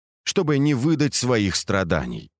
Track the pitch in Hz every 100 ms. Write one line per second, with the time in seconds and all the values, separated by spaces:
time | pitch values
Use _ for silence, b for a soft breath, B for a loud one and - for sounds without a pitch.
0 | _ _ - - 156 139 147 131 147 151
1 | 147 - 123 117 98 - - 98 90 82
2 | 62 58 - _